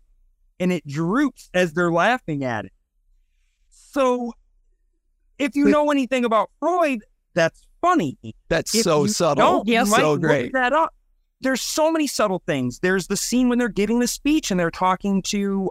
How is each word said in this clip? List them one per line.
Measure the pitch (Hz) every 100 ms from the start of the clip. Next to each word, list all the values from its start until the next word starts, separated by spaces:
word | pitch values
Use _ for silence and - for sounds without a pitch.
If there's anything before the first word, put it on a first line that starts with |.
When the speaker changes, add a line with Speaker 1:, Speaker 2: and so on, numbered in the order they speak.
| _ _ _ _ _ -
Speaker 1:
and | 180
it | 175 147
droops | 139 165 240 285 - -
as | 180 180
they're | 151 175
laughing | 165 196 247 - 147
at | 131 110 101
it. | _ _ _ _ _ _ _ _ _ _
So | _ - 285 262 247 240 - _ _ _ _ _ _ _ _ _ -
if | 277 285
you |
Speaker 2:
But | 294
Speaker 1:
know | 294 294
anything | 285 247 262 240
about | 220 190 -
Freud, | 302 349 311 233 - _ _
that's | - 165 - _ _
funny. | 349 349 151 - 113 - -
Speaker 2:
That's | - -
Speaker 1:
If | 202
Speaker 2:
so | 185 160
Speaker 1:
you | 202
Speaker 2:
subtle. | 214 165 147
Speaker 1:
don't, | 254 349 196
you |
Speaker 3:
Yep. | 226 220
Speaker 1:
might | 220
Speaker 2:
So | 311
Speaker 1:
look | 180
Speaker 2:
great. | 160 143 120
Speaker 1:
that | 262 247
up. | 294 - - _ _ _ _
There's | 262 262
so | - - 311
many | 330 285
subtle | - 214 185 -
things. | 143 123 -
There's | 185 190 170
the | 196
scene | - 240 247
when | 240
they're | 240
giving | 190 208 233
the | 240
speech | - 285 302 -
and | 185
they're | 165
talking | - 185 185 202 196
to, | - 208 202 196 185